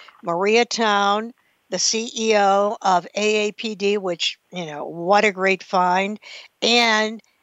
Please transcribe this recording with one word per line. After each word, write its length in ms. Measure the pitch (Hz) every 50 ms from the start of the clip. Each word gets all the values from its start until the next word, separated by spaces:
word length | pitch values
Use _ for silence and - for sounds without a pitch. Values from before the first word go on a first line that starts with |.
| - - - _
Maria 420 | - 170 170 170 190 208 220 233 240
Town, 680 | 233 - - 226 214 202 202 202 202 202 214 220 233 - _ _ _ _ _ _ -
the 80 | 196 180
C 300 | - - - 220 226 247 -
E 200 | 233 220 220 220
O 400 | 208 202 196 196 202 202 208 226 -
of 240 | - 196 190 175 175 - -
A 320 | 202 208 214 214 214 208 214
A 40 |
P 220 | 208 - - 226 214
D, 240 | 180 202 202 208 208
which, 400 | 190 185 175 170 - - - _ _ _
you 140 | - 180 175
know, 180 | 156 147 147 151
what 400 | 156 156 170 170 175 202 208 208
a 80 | 214
great 300 | 185 185 185 190 190 180
find, 580 | - - - 185 180 180 180 185 196 202 214 - - - - - - - _ -
and, 580 | - 226 233 240 240 233 220 214 214 220 226 220 _ _ _ _